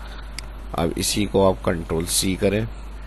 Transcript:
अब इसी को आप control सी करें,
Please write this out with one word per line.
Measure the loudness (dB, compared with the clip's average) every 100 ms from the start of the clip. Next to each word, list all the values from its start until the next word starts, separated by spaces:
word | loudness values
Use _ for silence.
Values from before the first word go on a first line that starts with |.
| -10 -12 -10 -10 -10 -10 -6 0
अब | 0 0
इसी | 0 0 2
को | 6 6
आप | 4 0
control | 0 0 -2 0
सी | 0 0 2
करें, | 2 2 -2 -6 -12 -12